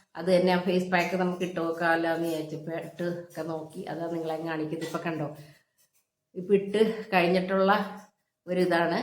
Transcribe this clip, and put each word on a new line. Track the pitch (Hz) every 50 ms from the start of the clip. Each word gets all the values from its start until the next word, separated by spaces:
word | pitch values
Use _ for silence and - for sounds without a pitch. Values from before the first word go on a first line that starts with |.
| _ _ -
അത് | 165 170 185
തന്നെ | 185 175 180 185 180
ആ | 175
ഫേസ് | 180 196 180 180 180 -
പാക്ക് | 185 175 175 175 190
നമുക്ക് | 180 185 180 180 185 185
ഇട്ട് | 175 - 170
നോക്കാമല്ലോ | 165 165 165 - 175 165 165 165 165 165 165
എന്ന് | 165 170 170
വിചാരിച്ചപ്പോൾ | 165 156 143 151 160 147 - 165 160 -
ഇട്ട് | - 156 - - 175 175 175 170
ഒക്കെ | - - - 170 156
നോക്കി. | 170 160 156 156 160 - 180 - -
അതാ | 156 160 170 165
നിങ്ങളെ | 170 165 160 160 160 156
കാണിക്കുന്നത്. | 165 165 160 151 151 151 160 160 165 160
ഇപ്പം | 160 165 -
കണ്ടോ, | 175 160 151 147 143 - - - - - _ _ _ _ _ _ _ _ _ _ _ _ _ _ _ -
ഇപ്പം | 190 180 202 202
ഇട്ട് | 190 196 - - 214 220 - - - - -
കഴിഞ്ഞിട്ടുള്ള | 196 180 170 175 185 185 180 185 190 190 190 190 208 202 196 - - - - - _ _ _ _ _ _ - 170
ഒരിതാണ്. | 180 180 180 175 170 165 170 165 170 220